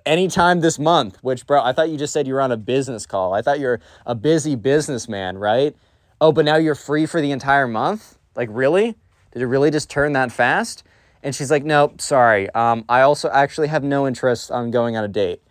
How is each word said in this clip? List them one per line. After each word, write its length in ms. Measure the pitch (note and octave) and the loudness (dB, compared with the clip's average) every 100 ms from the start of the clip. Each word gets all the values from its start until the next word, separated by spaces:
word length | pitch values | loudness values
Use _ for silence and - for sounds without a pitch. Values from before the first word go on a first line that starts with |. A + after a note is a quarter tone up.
| C#3 | 2
any 220 | E3 F#3 | 0 0
time 320 | G3 F3 F3+ | 2 2 4
this 180 | D#3+ D3 | 0 0
month?" 400 | D3+ E3+ A2 - | 2 2 0 -6
Which, 260 | B2+ C3 - | -6 -6 0
bro, 140 | C#3+ | 2
I 100 | A#2+ | 2
thought 180 | C3 E3 | 0 -2
you 80 | D3 | -4
just 140 | D3 | -4
said 160 | D3+ C3+ | -4 -2
you 60 | |
were 80 | C3+ | -2
on 100 | C3+ | -2
a 60 | A2+ | -2
business 480 | G#2 C3+ C3+ A2 - | -2 -4 -4 -10 -6
call. 280 | G2 F#2 | -4 -2
I 80 | G2 | 0
thought 180 | B2+ D3 | 0 0
you're 200 | C3 A2+ - - - | -2 -4 -6 -16 -8
a 100 | A#2 | -4
busy 400 | D3 D#3+ D3+ B2+ | 0 0 0 -2
businessman, 840 | B2+ D3+ D3 B2 A#2 G2+ F#2 F#2+ | 0 0 0 -6 -8 -8 -8 -4
right? 380 | G#2 A#2+ D3 - _ _ _ _ | 0 2 0 -4 _ _ _ _
"Oh, 120 | D#3+ | 2
but 100 | D3+ | 4
now 140 | D3 D#3 | 2 2
you're 180 | D#3 C#3 | 0 -2
free 300 | - D3+ D#3 | -4 -2 -2
for 160 | E3+ | -2
the 100 | C#3+ | -2
entire 360 | C#3 C3+ C#3 B2+ | -2 0 2 2
month? 500 | A2+ D3 G#3+ - _ _ - | -2 -4 -4 -10 _ _ -8
Like, 140 | A#2+ | -6
really? 440 | A2 C3+ F3+ A#3 A3 _ _ _ | -2 0 2 0 -4 _ _ _
Did 100 | A#2+ | -8
it 60 | B2 | -2
really 240 | C3+ D3 | 2 2
just 180 | D3 - | 0 -4
turn 220 | C#3+ D3 | -2 0
that 180 | C#3 B2+ | 0 -2
fast?" 520 | - B2 F3 A#3 - _ _ _ _ | 0 0 2 -4 -10 _ _ _ _
And 100 | C#3+ | -10
she's 180 | C3 C3+ | -6 0
like, 120 | D3+ | 0
"Nope, 380 | D3 D3 D3 - | 2 2 2 0
sorry. 480 | - C#3 A#2+ G#2 G2 | 0 4 6 4 0
Um, 320 | A2 A#2 A2+ A2+ | 0 0 0 0
I 120 | B2 | 4
also 280 | C3+ D3 E3 | 4 4 0
actually 380 | C#3 C#3 - D3+ | 0 0 0 -2
have 160 | D#3 | 0
no 240 | C#3 C#3 C3+ | 0 2 -2
interest 440 | A#2+ C3 A#2 - | 0 0 -2 -4
on 200 | B2 A#2 | -6 -2
going 260 | B2 A#2 A2+ | 0 0 -2
on 80 | G#2 | -4
a 20 | |
date. 340 | G2+ F#2 F2+ _ | -2 -2 -4 _